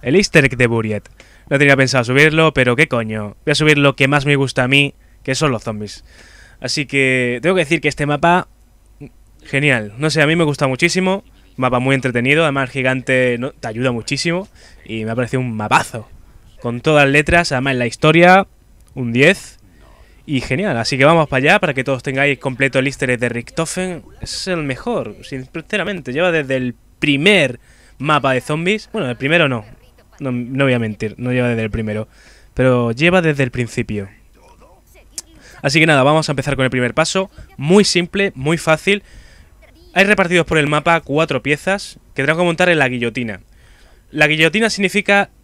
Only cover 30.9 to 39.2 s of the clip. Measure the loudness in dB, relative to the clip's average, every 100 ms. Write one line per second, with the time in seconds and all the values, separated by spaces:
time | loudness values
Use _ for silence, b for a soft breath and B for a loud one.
30.9 | -6 -8 -8 -4 -2 0 -2 -4 -6 -6
31.9 | -6 -8 b b b b 0 2 2 0
32.9 | 0 2 2 2 0 -2 -2 -6 -4 -6
33.9 | -6 -10 -16 _ _ _ -20 -20 -20 _
34.9 | -20 -18 -18 -18 -20 B B 0 2 4
35.9 | 4 4 2 0 -4 -4 -2 -2 0 -2
36.9 | 0 -2 -2 -4 b b -8 2 4 4
37.9 | 0 -2 -2 -4 -2 -2 -2 0 0 0
38.9 | -2 b b